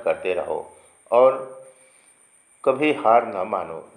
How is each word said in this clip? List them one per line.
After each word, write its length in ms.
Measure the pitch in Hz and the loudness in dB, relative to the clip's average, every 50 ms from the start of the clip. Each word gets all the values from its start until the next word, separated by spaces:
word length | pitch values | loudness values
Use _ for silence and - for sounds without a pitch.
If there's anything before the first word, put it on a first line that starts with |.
| - | -4
करते 300 | 85 80 - 95 92 90 | -4 -4 -2 -2 -4 -4
रहो 420 | 87 73 80 78 82 82 - - - _ _ _ _ _ - 113 | -4 -4 -6 -6 -8 -8 -12 -18 -20 _ _ _ _ _ 0 4
और 520 | 120 131 131 - 107 101 - - - - - - _ _ _ _ _ _ _ _ _ _ _ _ _ _ _ _ _ - | 6 6 6 4 2 -6 -14 -16 -20 -20 -20 -20 _ _ _ _ _ _ _ _ _ _ _ _ _ _ _ _ _ -2
कभी 280 | 139 131 127 151 151 143 | -2 0 0 0 0 0
हार 340 | 147 - 110 113 120 117 | 0 2 4 4 4 2
न 220 | 113 104 95 92 107 | 0 -4 -6 -6 -4
मानो। 440 | 104 95 87 80 80 80 76 - - | -4 -6 -6 -8 -12 -14 -16 -18 -14